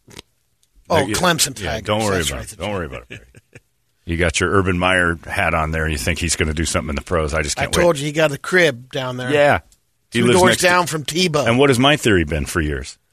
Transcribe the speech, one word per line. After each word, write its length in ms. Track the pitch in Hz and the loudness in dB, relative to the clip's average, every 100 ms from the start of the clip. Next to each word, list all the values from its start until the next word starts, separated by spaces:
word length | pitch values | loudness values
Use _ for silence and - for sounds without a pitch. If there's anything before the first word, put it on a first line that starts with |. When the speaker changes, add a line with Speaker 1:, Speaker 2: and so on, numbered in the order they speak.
| _ - - _ _ _ _ _ - | _ -20 -20 _ _ _ _ _ -2
Speaker 1:
Oh, 160 | 165 | 0
Speaker 2:
They, 80 | 131 | 0
Speaker 1:
Clemson 440 | 104 180 165 143 117 | 0 0 0 -2 -4
Speaker 2:
yeah, 120 | 87 | -6
Speaker 1:
Tigers. 140 | 78 101 | -4 -2
Speaker 2:
don't 180 | 107 | 0
worry 120 | 107 95 | 0 0
Speaker 1:
That's 100 | 73 | -2
Speaker 2:
about 80 | 67 | -6
Speaker 1:
right. 140 | 57 | -10
Speaker 2:
it. 60 | 101 | -10
Don't 140 | 98 | -6
worry 140 | 98 78 | -6 -6
about 180 | 64 - | -10 -16
it. 100 | - - - _ - _ _ _ _ | -20 -20 -20 _ -20 _ _ _ _
You 120 | - 82 | -6 0
got 220 | 85 - | 0 0
your 120 | 90 | 2
Urban 260 | 98 92 90 | 2 2 2
Meyer 380 | 90 92 87 82 - | 2 4 2 0 -6
hat 260 | - 87 | -4 0
on 200 | 82 78 | 0 0
there, 100 | 80 | -2
and 80 | 80 | -2
you 60 | 73 | -2
think 220 | 87 80 | -4 -2
he's 160 | 85 - | -2 -2
gonna 180 | 80 | -2
do 100 | 78 | -2
something 260 | 78 90 - | -2 -4 -4
in 40 | |
the 80 | 69 | -8
pros. 320 | - 87 78 | -4 -2 -2
I 80 | 78 | -2
just 160 | 76 - | -4 -6
Speaker 1:
I 40 | |
Speaker 2:
can't 140 | 139 - | -4 0
wait. 60 | |
Speaker 1:
told 160 | 175 147 | 2 0
you, 80 | 147 | -2
he 60 | |
got 180 | 147 156 | -2 -2
a 80 | 139 | -2
crib 540 | - 185 165 120 127 | -2 2 2 0 -8
down 240 | 143 127 123 | -8 -6 -6
there. 160 | 127 | 0
Speaker 2:
Yeah. 280 | 147 143 98 - _ _ _ _ | 2 4 2 -2 _ _ _ _
He 80 | 117 | 0
Speaker 1:
Two 60 | 120 | 4
Speaker 2:
lives 120 | 123 | 4
Speaker 1:
doors 120 | 185 | 4
Speaker 2:
next 100 | - | 4
to 60 | 185 | 2
Speaker 1:
down 180 | 180 170 | 2 0
from 180 | 156 | -4
Tebow. 440 | 135 165 185 151 117 | -4 -2 0 0 2
Speaker 2:
And 100 | 120 | 4
what 120 | 143 | 4
has 80 | 120 | 4
my 160 | 135 151 | 4 2
theory 260 | 120 95 | 2 2
been 220 | 76 78 69 | 2 -2 -4
for 140 | 87 | -2
years? 380 | 76 67 65 - _ | -2 -4 -10 -16 _